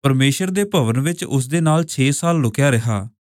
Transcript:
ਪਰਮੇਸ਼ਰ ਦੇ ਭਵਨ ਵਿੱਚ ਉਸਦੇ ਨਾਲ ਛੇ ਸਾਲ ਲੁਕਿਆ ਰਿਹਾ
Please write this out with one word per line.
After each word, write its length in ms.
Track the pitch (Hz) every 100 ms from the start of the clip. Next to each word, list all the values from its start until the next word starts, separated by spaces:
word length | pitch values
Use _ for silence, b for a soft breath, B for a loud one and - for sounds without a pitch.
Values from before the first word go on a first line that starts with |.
ਪਰਮੇਸ਼ਰ 480 | 139 131 135 139 190
ਦੇ 140 | 190
ਭਵਨ 360 | 202 196 117 117
ਵਿੱਚ 240 | 143 170
ਉਸਦੇ 360 | - 135 127 160
ਨਾਲ 240 | 160 156
ਛੇ 280 | 160 - 135
ਸਾਲ 280 | 143 170 170
ਲੁਕਿਆ 300 | 120 107 143
ਰਿਹਾ 380 | 117 117 104 104 _